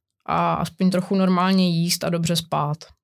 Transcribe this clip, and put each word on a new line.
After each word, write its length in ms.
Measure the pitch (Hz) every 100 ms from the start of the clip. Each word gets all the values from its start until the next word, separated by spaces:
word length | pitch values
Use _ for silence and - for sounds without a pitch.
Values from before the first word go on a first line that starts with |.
| _ _ -
a 280 | 165 170
aspoň 360 | 165 160 - 185
trochu 240 | 185 185 196
normálně 540 | 185 180 185 190 180
jíst 340 | 165 170 -
a 60 | -
dobře 260 | 170 165 165
spát. 420 | - 151 147 151 - _